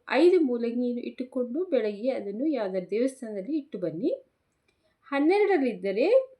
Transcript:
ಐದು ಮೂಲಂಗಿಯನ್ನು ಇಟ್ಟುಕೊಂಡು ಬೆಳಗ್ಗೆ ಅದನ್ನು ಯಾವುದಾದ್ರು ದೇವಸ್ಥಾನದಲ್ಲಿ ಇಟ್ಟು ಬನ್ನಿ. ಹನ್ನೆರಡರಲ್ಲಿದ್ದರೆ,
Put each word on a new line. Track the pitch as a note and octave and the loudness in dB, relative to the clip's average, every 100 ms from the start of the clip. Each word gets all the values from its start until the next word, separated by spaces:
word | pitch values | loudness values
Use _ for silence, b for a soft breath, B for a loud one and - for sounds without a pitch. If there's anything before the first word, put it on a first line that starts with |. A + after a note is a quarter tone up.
| - | -2
ಐದು | B3+ F4 F#4 | 4 6 6
ಮೂಲಂಗಿಯನ್ನು | C#4 A#3+ A#3 B3 B3 A#3+ | 4 0 -2 -2 -2 -4
ಇಟ್ಟುಕೊಂಡು | A#3+ - C4 C4 A#3+ C4+ F#4 | -8 -8 -8 -4 -4 -4 -2
ಬೆಳಗ್ಗೆ | C4 G#3+ G3+ B3 | 0 0 -4 -4
ಅದನ್ನು | A3+ G3+ G#3 D#4 | -4 -6 -4 -2
ಯಾವುದಾದ್ರು | C4 G3 F#3+ F3+ | -2 -2 -4 -4
ದೇವಸ್ಥಾನದಲ್ಲಿ | G#3+ C4 C4 A3+ G3+ G3 D#4 | -2 -2 -4 -10 -8 -6 -6
ಇಟ್ಟು | C4+ G3+ | -6 -6
ಬನ್ನಿ. | E3+ D#3 C#4 C#5 - _ _ _ _ _ _ _ | -6 -4 -4 -4 -10 _ _ _ _ _ _ _
ಹನ್ನೆರಡರಲ್ಲಿದ್ದರೆ, | - C#4 D4+ G4+ G4+ F4+ B3+ F#3 G3 G3 D#4+ C5 C5 - | -6 0 2 4 4 2 0 -2 -2 0 4 4 2 -10